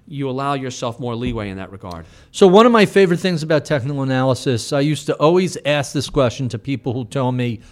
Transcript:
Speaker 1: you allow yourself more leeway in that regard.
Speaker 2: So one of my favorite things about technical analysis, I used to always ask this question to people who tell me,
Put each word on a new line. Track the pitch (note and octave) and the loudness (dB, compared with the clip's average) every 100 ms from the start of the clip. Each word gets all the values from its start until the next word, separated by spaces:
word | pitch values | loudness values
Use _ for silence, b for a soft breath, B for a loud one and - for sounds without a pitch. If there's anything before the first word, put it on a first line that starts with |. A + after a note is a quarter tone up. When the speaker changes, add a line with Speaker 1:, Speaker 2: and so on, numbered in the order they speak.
| - | -16
Speaker 1:
you | C#3+ C3+ | -8 -6
allow | B2+ C#3 C#3 | -4 -4 -4
yourself | C3 - B2 A2 | -6 -6 -8 -6
more | A#2+ A#2 | -8 -6
leeway | B2 A2+ G2+ | -6 -6 -8
in | F#2+ | -10
that | F#2 | -12
regard. | G2 F#2+ E2 D#2+ b b | -14 -14 -14 -16 b b
Speaker 2:
So | - G3 | 4 6
one | G3 A#3+ | 8 8
of | |
my | A3+ G3 | 6 4
favorite | G3 F#3 E3+ | 4 4 2
things | F#3+ E3 | -2 -4
about | D#3 D3+ | 0 0
technical | - D3+ C3 C#3+ | 0 -4 -2 -4
analysis, | C3+ B2+ C3 C#3+ C#3+ A#2 - | -2 0 2 0 0 -2 -2
I | C#3+ | 0
used | D3 D3 - | 0 -2 -4
to | - | 2
always | D3 F3+ F3+ - C#3 | 2 4 0 -2 -2
ask | D3 C3 | -2 -2
this | D3 - | -6 -2
question | D3+ B2 - B2+ | 0 0 0 -6
to | A2+ | -6
people | - C#3 C#3 | -6 -6 -4
who | A#2+ A2+ | -6 -6
tell | C#3+ B2+ | -4 -2
me, | B2+ A#2+ A2 b | -2 -4 -6 b